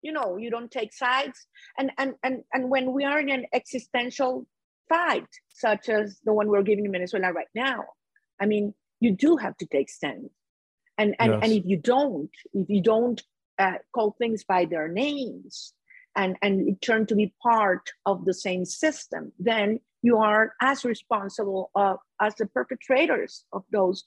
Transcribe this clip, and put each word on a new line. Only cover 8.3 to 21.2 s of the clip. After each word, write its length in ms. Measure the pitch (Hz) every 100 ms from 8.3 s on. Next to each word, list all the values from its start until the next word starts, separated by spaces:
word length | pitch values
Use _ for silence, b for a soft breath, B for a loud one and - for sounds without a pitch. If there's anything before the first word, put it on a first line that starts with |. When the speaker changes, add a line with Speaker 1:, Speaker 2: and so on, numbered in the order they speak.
| _
Speaker 1:
I 60 | 202
mean, 280 | 208 208 - _ _
you 160 | 233 190
do 200 | 294 330
have 180 | - -
to 100 | 165
take 240 | 139 -
stand. 400 | - 147 104 - _ _ _ _ _ _ -
And, 180 | 208 -
and, 140 | 226
Speaker 2:
Yes. 80 | 151
Speaker 1:
and 100 | 220
if 120 | 214 175
you 100 | 190
don't, 540 | 185 254 285 175 143 - -
if 160 | 202 185
you 120 | 202
don't, 380 | 185 220 240 240 - _ _ -
uh, 160 | 190 185 -
call 220 | - 214 -
things 260 | 233 220
by 220 | - 185 175
their 200 | 165 156
names 840 | 175 285 285 240 - - - - _ _ B B
and, 220 | - 190 185
and 260 | 202 196 -
it 120 | 196
turn 260 | - 220 214
to 100 | 208
be 180 | 208 _
part 480 | 240 226 202 180 - - -
of 180 | 190
the 100 | 180
same 300 | 185 202 185
system, 680 | 180 - 311 - - 165 156 -
then 400 | 185 226 208 220 _ _
you 160 | 233 226
are 340 | 214 214 214 -
as 220 | 254 277
responsible, 880 | 247 220 _ 220